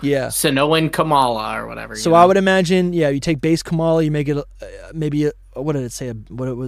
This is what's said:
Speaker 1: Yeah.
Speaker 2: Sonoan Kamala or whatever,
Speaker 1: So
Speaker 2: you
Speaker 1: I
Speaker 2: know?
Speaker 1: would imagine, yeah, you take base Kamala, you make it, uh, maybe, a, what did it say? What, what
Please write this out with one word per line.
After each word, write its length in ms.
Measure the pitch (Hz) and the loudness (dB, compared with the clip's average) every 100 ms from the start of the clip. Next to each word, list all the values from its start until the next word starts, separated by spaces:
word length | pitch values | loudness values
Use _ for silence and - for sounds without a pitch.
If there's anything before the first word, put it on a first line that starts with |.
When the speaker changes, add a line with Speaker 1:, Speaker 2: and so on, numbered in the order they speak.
Speaker 1:
Yeah. 240 | 143 139 123 | -2 -2 -2
Speaker 2:
Sonoan 640 | - 156 135 147 160 160 | -2 0 2 2 2 2
Kamala 640 | 165 160 143 127 113 107 110 | 0 2 4 2 0 -4 -6
or 80 | 110 | -8
whatever, 260 | 113 110 | -12 -12
Speaker 1:
So 160 | 110 175 | -4 4
Speaker 2:
you 60 | 165 | 6
Speaker 1:
I 60 | |
Speaker 2:
know? 60 | 180 | 6
Speaker 1:
would 80 | 190 | 6
imagine, 560 | 190 190 170 185 180 | 4 2 2 2 2
yeah, 180 | 175 147 | 0 0
you 100 | 143 | 0
take 200 | 175 151 | -2 -2
base 220 | 160 165 | 0 0
Kamala, 400 | - 165 165 165 | 0 -2 2 2
you 80 | 156 | 0
make 180 | 151 143 | 0 -2
it, 80 | 147 | -4
uh, 60 | 139 - 101 95 87 | -6 -14 -18 -16 -12
maybe, 340 | 160 151 147 147 | -6 -2 0 -2
a, 60 | - - | -4 -12
what 200 | - 147 | -8 -4
did 100 | 143 | -4
it 80 | 123 | -6
say? 180 | - 127 | -8 -10
What, 460 | 113 107 110 127 | -10 -12 -8 -6
what 100 | 123 | -6